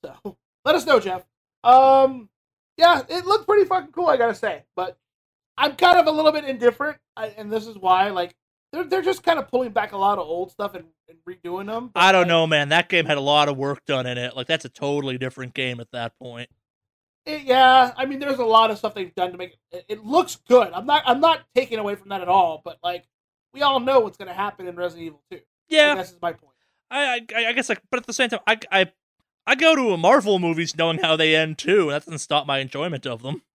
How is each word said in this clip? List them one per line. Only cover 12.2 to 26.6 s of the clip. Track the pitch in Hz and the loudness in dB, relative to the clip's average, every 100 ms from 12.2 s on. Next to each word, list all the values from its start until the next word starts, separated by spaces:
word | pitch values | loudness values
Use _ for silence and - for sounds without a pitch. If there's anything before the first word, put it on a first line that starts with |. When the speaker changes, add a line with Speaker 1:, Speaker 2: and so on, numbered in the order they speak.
Speaker 1:
like | 175 | 4
Speaker 2:
know, | 165 160 | 2 2
man. | 151 143 | 0 2
That | 160 175 | 0 0
game | 175 | -2
had | 160 147 | 0 -2
a | |
lot | 139 147 147 | 2 2 2
of | 135 | -2
work | 139 139 | -6 -6
done | - 135 | -4 -4
in | 123 123 | -4 -8
it. | 123 127 | -10 -10
Like, | 123 | -6
that's | 160 | -6
a | 127 | -6
totally | _ 143 143 135 127 | _ -4 -4 -6 -8
different | 131 131 123 | -8 -10 -12
game | - 127 120 | -8 -8 -8
at | 117 | -12
that | 123 117 _ | -10 -12 _
point. | 123 117 120 _ _ _ _ _ _ _ | -18 -18 -18 _ _ _ _ _ _ _
Speaker 1:
It, | - 302 | -12 -10
yeah, | 269 254 262 262 247 247 | 2 6 8 8 4 0
I | |
mean, | 269 277 | -6 -6
there's | 285 262 | -4 -2
a | |
lot | 226 226 226 | 2 4 2
of | 208 | -2
stuff | 214 | -6
they've | 208 180 | -8 -10
done | - 180 | -6 -8
to | 180 | -8
make | 180 _ _ | -18 _ _
it, | 180 | -20
it, | _ | _
it | 214 | -12
looks | 214 311 359 - _ | 0 0 0 -10 _
good. | 247 190 | 4 4
I'm | 175 | -6
not, | 247 302 | -2 0
I'm | 254 254 | 2 2
not | 330 320 _ | 2 0 _
taking | 254 262 226 | -2 -2 -6
away | 208 | -6
from | 202 196 | -8 -10
that | 196 | -8
at | 175 | 2
all, | 190 175 156 | 2 2 -2
but, | 170 156 | -14 -10
like, | 175 180 _ _ _ _ _ | -8 -8 _ _ _ _ _
we | 269 | -2
all | 285 269 | 0 0
know | 247 269 | 2 2
what's | 208 | 2
gonna | - 190 | -8 -14
happen | 180 202 202 180 | -8 -8 -8 -14
in | |
Resident | 175 175 165 165 | -8 -8 -8 -16
Evil | 147 _ | -16 _
two. | 170 _ _ _ | -20 _ _ _
Speaker 2:
Yeah. | 311 294 | 2 2
Speaker 1:
I | |
guess | 285 180 | 0 -6
is | _ | _
my | 175 | -10
point. | - _ _ | -10 _ _